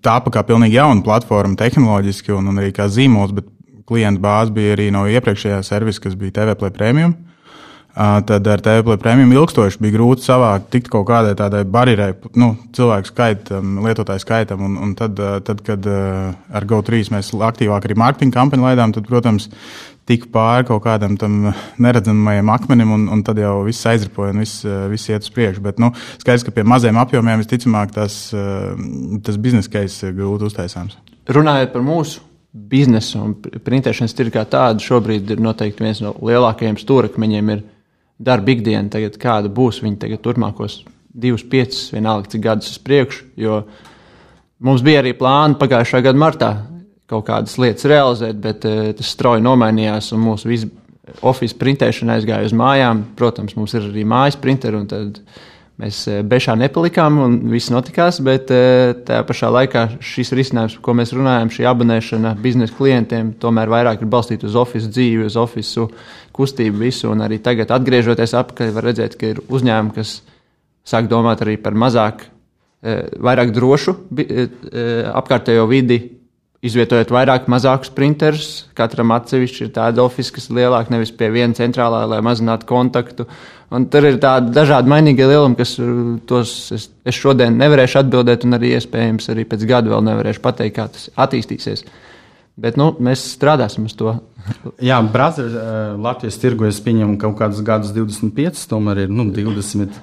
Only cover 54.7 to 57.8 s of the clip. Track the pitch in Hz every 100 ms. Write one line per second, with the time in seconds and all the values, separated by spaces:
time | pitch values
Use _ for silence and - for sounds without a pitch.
54.7 | 107 104 101 104 101 - - - - _
55.7 | _ 107 104 - 101 104 123 - 113 131
56.7 | 147 170 170 156 151 131 120 113 117 -
57.7 | 123